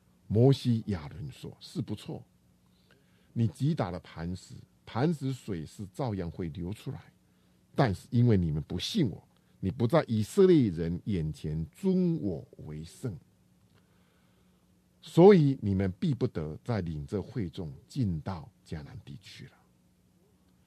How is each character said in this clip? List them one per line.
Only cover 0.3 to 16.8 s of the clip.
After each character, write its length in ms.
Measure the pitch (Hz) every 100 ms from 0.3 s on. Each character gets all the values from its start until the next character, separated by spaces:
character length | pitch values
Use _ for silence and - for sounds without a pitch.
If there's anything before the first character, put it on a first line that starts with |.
| 101 131
西、 320 | 135 127 113 107
亚 200 | 90 73
伦 240 | 73 71
说 240 | - - -
：“是 200 | - 170
不 140 | 113 107
错， 260 | - 139 - _ _ _ _ _ _ _ _ _ _
你 160 | 120 117
击 260 | - 135
打 160 | 160 98
了 80 | 87
磐 340 | - - 85 92
石， 180 | - - - _ -
磐 280 | 110 160
石 180 | 156 135
水 340 | 131 - 87 76
是 200 | - 98
照 200 | - 131
样 160 | 98 85
会 200 | - 87
流 240 | 73 87
出 180 | 104 -
来， 100 | 98 - _ _ _ _ _ _
但 220 | - 123 90
是 100 | -
因 180 | 123 120
为 80 | 101
你 160 | 82
们 100 | 76
不 140 | - 87
信 320 | - 220 120
我， 140 | - - _ _ _
你 100 | 95
不 160 | - 113
在 160 | 165 -
以 140 | 110
色 240 | 104 - 185
列 240 | 165 113
人 300 | 82 82 87 -
眼 260 | 92 78
前 340 | 69 78 78 80
尊 500 | - 190 185 180 165
我 240 | 101 82 - - 80
为 180 | 76
圣， 340 | 80 - 127 82 - _ _ _ _ _ _ _ _ _ _ _ _ _ _ _ _ _
所 320 | - - 190
以 240 | 190 143 135
你 120 | 104
们 180 | 95 95 92
必 140 | 175
不 140 | 123 127
得 300 | - 76 76
再 180 | - 110